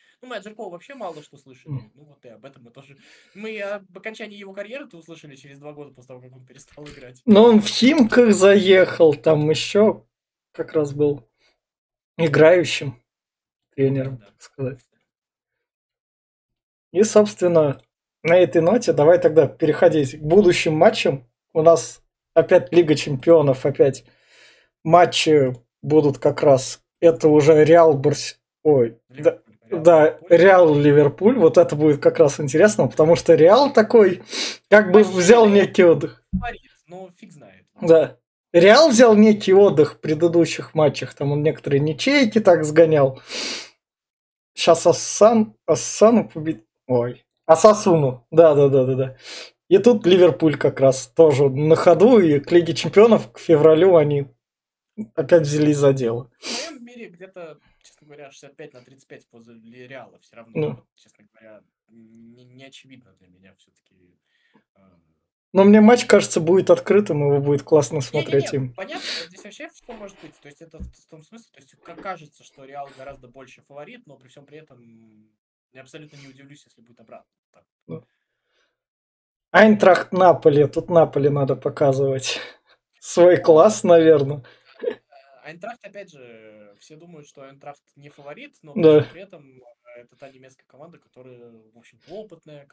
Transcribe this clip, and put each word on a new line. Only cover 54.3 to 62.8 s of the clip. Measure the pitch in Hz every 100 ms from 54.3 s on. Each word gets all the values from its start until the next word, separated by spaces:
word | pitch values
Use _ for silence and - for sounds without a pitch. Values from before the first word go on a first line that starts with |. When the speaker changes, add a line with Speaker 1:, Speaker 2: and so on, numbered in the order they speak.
| _ _ _ _ _ _ - 214 -
Speaker 2:
опять | 151 170
взялись | 147 151 151 147
за | 139
дело. | 135 117 117 - _
Speaker 1:
В | -
моём | - 330 269
мире | 240 240 196
где-то, | 170 190 185 165 151 _ _
честно | _ _ 151
говоря, | 143 139
шестьдесят | - 143 139
пять | 151
на | 127
тридцать | 123 131 _
пять | 131
в | _
пользу | 117 113
Ли-, | 117 113 123 123
Реала. | 135 107 87
Всё | _ 110
равно, | 113 165
Speaker 2:
Ну. | 151 123
Speaker 1:
вот, | _
честно | _ _ _ 104
говоря, | _ 110 104 _ _ _
н-, | 113 113 113 117 123 123
не | 127
очевидно | 135 -